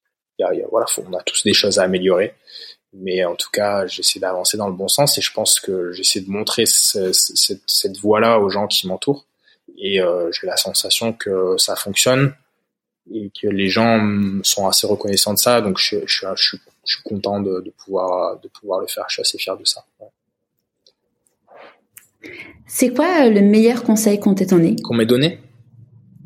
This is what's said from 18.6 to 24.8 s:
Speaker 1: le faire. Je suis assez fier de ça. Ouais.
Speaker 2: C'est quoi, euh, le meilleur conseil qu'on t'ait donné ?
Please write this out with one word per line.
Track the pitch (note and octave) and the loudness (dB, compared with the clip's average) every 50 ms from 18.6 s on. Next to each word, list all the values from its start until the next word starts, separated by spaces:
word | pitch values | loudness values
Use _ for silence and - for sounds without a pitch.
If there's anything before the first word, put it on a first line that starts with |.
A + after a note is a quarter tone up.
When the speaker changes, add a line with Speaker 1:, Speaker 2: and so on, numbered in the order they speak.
| - G2+ F#2 F#2+ | -8 -4 -4 -4
Speaker 1:
le | G2+ - | -4 -6
faire. | - - - - | -8 -8 -8 -8
Je | - | -6
suis | - | -4
assez | - - - - | -4 -4 -4 -4
fier | - - F#2+ - | -6 -6 -6 -4
de | G2 | -4
ça. | - - - - _ _ _ | -4 -6 -6 -8 _ _ _
Ouais. | G#2+ G#2 _ _ _ _ _ _ _ _ _ _ _ _ _ _ _ _ _ _ _ _ _ _ _ _ _ _ _ _ - - - - - _ _ _ _ - _ _ _ _ - - - - - - - - _ | -20 -20 _ _ _ _ _ _ _ _ _ _ _ _ _ _ _ _ _ _ _ _ _ _ _ _ _ _ _ _ -20 -20 -20 -20 -20 _ _ _ _ -20 _ _ _ _ -20 -20 -18 -18 -20 -20 -20 -20 _
Speaker 2:
C'est | - - - C4 A#3+ B3 | -8 0 2 2 2 4
quoi, | B3+ D4+ F4 F#4 E4 C#4 | 2 0 2 4 4 6
euh, | A#3 | 6
le | G#3+ G3 | 6 6
meilleur | G3+ G#3 G#3 G#3+ A3 A#3 B3+ B3 - | 6 6 8 8 6 6 4 2 2
conseil | - A3 G#3+ - G#3 G#3 G3+ | 2 2 4 4 4 2 4
qu'on | - G#3 G3 | 4 2 2
t'ait | F#3+ G3 | 2 2
donné ? | F#3+ F#3 F3 E3 - A2 A#2 | 4 4 6 6 4 2 0